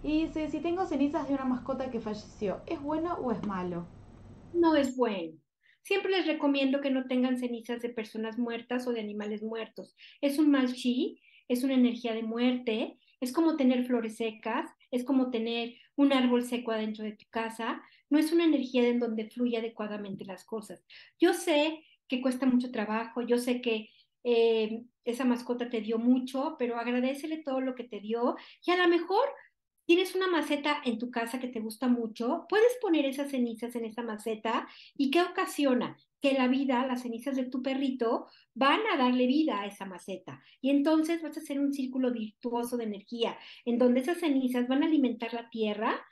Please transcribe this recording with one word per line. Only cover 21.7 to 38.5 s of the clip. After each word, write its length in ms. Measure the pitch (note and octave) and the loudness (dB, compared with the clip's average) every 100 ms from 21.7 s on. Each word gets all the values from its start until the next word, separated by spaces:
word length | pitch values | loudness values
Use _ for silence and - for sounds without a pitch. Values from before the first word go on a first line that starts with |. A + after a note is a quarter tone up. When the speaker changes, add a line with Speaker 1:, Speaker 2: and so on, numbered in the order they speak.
| D#4 _ _ _ | -2 _ _ _
Speaker 2:
que 140 | B3+ | -2
cuesta 240 | C4 B3 C4+ | 0 0 4
mucho 260 | B3 B3 | 4 2
trabajo, 520 | A3 G#3 A3 A#3 - | -4 -2 -2 -4 -6
yo 160 | A3 A#3+ | 0 0
sé 200 | B3 B3 | 2 -2
que, 300 | A#3+ A3 G#3+ _ _ _ | 0 -2 -4 _ _ _
eh, 600 | B3 A#3 A3+ A3 A3 A3 - _ | 0 4 4 4 0 -4 -10 _
esa 220 | - A#3+ B3+ | -6 -2 0
mascota 420 | A#3+ - B3 B3 | 0 -2 -4 -2
te 140 | A#3 | -4
dio 160 | G#3 A3+ | -2 0
mucho, 600 | A#3+ B3+ B3 C4 D4 D#4 | 4 2 2 -4 -4 -2
pero 180 | A#3+ A#3 | -4 -2
agradécele 600 | A#3 B3 B3+ C#4 D#4+ D#4 | -2 0 0 -2 -6 -8
todo 220 | C#4+ C4 | -4 -4
lo 140 | C4 | -4
que 120 | B3+ A#3+ | -6 -10
te 140 | G3+ | -12
dio 360 | G#3 A#3 B3 - - - | -6 -2 0 -2 -10 -10
y 60 | - | 0
a 80 | F4+ | 4
lo 100 | F4+ | 4
mejor 360 | E4+ E4+ G4 C#5 - - _ _ _ - | 4 2 2 0 -4 -20 _ _ _ 2
tienes 260 | E4+ F#4 F#4 | 4 4 0
una 120 | F#4+ | 0
maceta 520 | E4 D4+ D4 D4+ D4 C4 | 0 0 0 0 -2 -2
en 140 | G#3+ | -4
tu 100 | A#3+ | -4
casa 300 | A#3+ A#3 B3+ | -4 -4 -4
que 80 | B3 | -6
te 120 | A3+ | -6
gusta 280 | A3 A3 B3+ | -8 -4 0
mucho, 580 | A#3+ A3 - A#3+ E4 - | 0 0 -4 -2 -2 0
puedes 300 | G4+ A#4+ B4 | 4 4 4
poner 240 | G#4 D#4 C4+ | 2 2 2
esas 260 | C4 C#4+ | -2 -4
cenizas 440 | C4+ A#3+ A3+ A#3+ A#3+ | -2 -2 -4 -8 -6
en 80 | |
esa 200 | A3+ A3 | -8 -8
maceta 640 | A3+ G#3+ A3+ G#3+ A3+ A#3+ - - - - | -8 -6 -6 -4 -2 -2 -4 -16 -20 -2
y 140 | C4 | 2
¿qué 120 | E4+ | 4
ocasiona? 760 | F4+ - E4 - C#4+ A#3+ E3 - _ _ | 2 0 -4 2 2 4 0 -8 _ _
Que 120 | C#4 | 0
la 140 | C4+ B3+ | 4 2
vida, 380 | C4+ C4+ A#3+ C4 | 2 2 0 0
las 160 | C#4 | -2
cenizas 340 | A#3 A3+ C#4+ C4 | -6 -6 -4 -4
de 100 | B3+ | -4
tu 180 | C4 | -4
perrito 640 | C4 C4+ C#4 - A3+ D4 - - _ | -4 -2 -2 0 0 -2 -6 -20 _